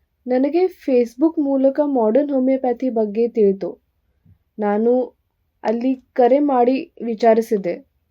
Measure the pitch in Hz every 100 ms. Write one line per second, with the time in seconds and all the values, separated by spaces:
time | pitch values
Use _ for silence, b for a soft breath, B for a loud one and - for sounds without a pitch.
0 | _ _ 247 254 277 330 370 - - 247
1 | 240 - 320 330 277 269 269 269 294 262
2 | 220 240 294 269 254 262 254 240 262 226
3 | 214 208 233 233 202 196 170 - _ _
4 | _ _ _ _ _ - 208 208 233 254
5 | 240 _ _ _ _ _ - 233 254 262
6 | _ - 240 269 294 254 247 269 - -
7 | 226 220 233 220 226 208 190 180 - _
8 | _